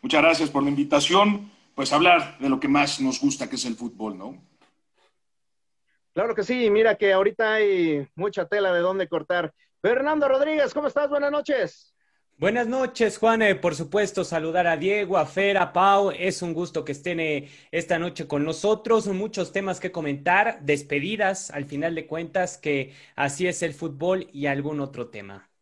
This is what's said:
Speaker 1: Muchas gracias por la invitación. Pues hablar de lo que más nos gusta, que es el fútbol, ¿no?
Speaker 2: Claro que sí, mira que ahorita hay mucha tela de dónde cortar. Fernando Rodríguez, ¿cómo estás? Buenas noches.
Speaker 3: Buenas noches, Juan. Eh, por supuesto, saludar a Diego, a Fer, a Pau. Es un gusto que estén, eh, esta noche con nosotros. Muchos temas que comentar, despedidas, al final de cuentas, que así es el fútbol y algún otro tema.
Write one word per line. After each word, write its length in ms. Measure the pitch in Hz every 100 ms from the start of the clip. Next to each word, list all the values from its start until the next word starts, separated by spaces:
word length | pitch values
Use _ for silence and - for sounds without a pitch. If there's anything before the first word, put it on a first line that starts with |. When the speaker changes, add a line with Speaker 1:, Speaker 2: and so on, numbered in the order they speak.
Speaker 1:
Muchas 200 | 123 156
gracias 280 | 160 160 151
por 140 | 143
la 60 | 143
invitación. 800 | 139 147 147 143 185 208 202 - _ _ -
Pues 180 | 135
hablar 460 | 147 180 175 139 -
de 100 | 135
lo 100 | 135
que 80 | -
más 320 | 143 139 -
nos 220 | 131 123
gusta, 260 | 143 - 117
que 80 | 123
es 100 | 123
el 100 | 110
fútbol, 420 | 120 - 107 92
¿no? 240 | 104 - _ _ _ _ _ _ _ _ _ _ _ _ _ _ _ _ _
Speaker 2:
Claro 220 | 175 226
que 80 | 214
sí, 300 | 196 254 226
mira 240 | 208 226 208
que 180 | 202
ahorita 400 | 190 202 196 220
hay 540 | 214 208 185 165 147 135 -
mucha 320 | 202 190 165
tela 260 | 202 190
de 60 | 175
dónde 280 | 175 190 175
cortar. 460 | 165 156 175 160 _ _ _
Fernando 480 | 196 247 277 311 277
Rodríguez, 460 | 262 294 311 277
¿cómo 140 | 294 294
estás? 200 | 285 285
Buenas 220 | 285 285
noches. 600 | 294 285 269 170 - _ _ _ _ _ _
Speaker 3:
Buenas 260 | 170 233 226
noches, 540 | 262 254 247 220 -
Juan. 240 | 226 226
Eh, 100 | 214
por 220 | 190 175 147
supuesto, 480 | 165 208 196 196
saludar 420 | 170 165 160 175 170
a 120 | 156
Diego, 400 | 180 208 190 185
a 100 | 147
Fer, 300 | 185 202 202
a 140 | 170
Pau. 380 | 175 196 196 202
Es 320 | 175 180 180
un 140 | 175 160
gusto 280 | 175 160
que 100 | 143
estén, 260 | 139 180 170
eh, 320 | 160 147 143 - _
esta 300 | 165 165 170
noche 280 | 175 170 151
con 160 | 147
nosotros. 640 | 151 160 208 214 220 220 202
Muchos 440 | 185 214 202 165
temas 280 | 196 196 180
que 120 | 185
comentar, 680 | 180 151 143 170 185 220 -
despedidas, 880 | 143 143 143 143 160 214 196 190 -
al 140 | 147 143
final 280 | 143 165
de 140 | 165 160
cuentas, 500 | 160 170 190 180 -
que 380 | 156 139 135 - - -
así 320 | 139 143 180
es 140 | 175
el 140 | 170 139
fútbol 540 | 160 139 170 190 -
y 140 | 139 143
algún 320 | 139 143 151
otro 300 | 139 123 117
tema. 400 | 107 98 98 _ _